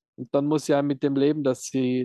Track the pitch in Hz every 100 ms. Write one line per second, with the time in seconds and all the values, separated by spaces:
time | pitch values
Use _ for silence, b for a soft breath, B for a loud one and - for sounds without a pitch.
0 | _ - 127 139 143 151 - 143 143 139
1 | 143 139 143 156 135 127 - 135 127 127